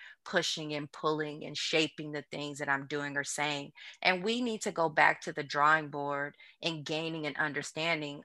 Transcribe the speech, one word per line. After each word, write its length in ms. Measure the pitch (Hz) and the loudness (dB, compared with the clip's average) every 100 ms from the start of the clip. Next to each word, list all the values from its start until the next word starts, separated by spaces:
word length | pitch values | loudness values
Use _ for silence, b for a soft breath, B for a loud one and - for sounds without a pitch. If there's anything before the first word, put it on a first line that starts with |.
| B B | B B
pushing 480 | - 180 165 165 151 | -2 0 2 -2 -4
and 160 | 147 147 | -4 -6
pulling 520 | - 156 156 151 151 | -2 0 0 -2 -6
and 120 | 151 151 | -8 -6
shaping 560 | - 160 151 - 151 | 2 4 2 -2 -8
the 120 | 147 - | -8 -8
things 280 | 143 147 143 | -6 -6 -4
that 100 | 143 | 0
I'm 180 | 139 139 | 0 -2
doing 300 | 147 143 143 | -4 -2 -4
or 80 | |
saying." 480 | 139 - 147 143 147 - B B | -2 0 0 -2 -6 -14 B B
And 220 | 180 185 | 2 2
we 160 | 202 240 | 2 0
need 220 | 247 220 | 0 -2
to 100 | 208 | -2
go 160 | 170 160 | 2 4
back 320 | 151 151 160 | 6 6 4
to 100 | - | -2
the 100 | 156 | -6
drawing 480 | 143 147 147 156 147 | -2 4 6 6 2
board 460 | 143 143 143 143 - b b | -4 -2 -2 -4 -8 b b
and 220 | 165 160 | -4 -2
gaining 420 | 143 156 165 160 147 | -4 -2 -2 -4 -4
an 100 | 139 | -2
understanding 840 | 151 143 - 156 165 160 147 143 | -2 -2 -6 -2 0 0 -2 -6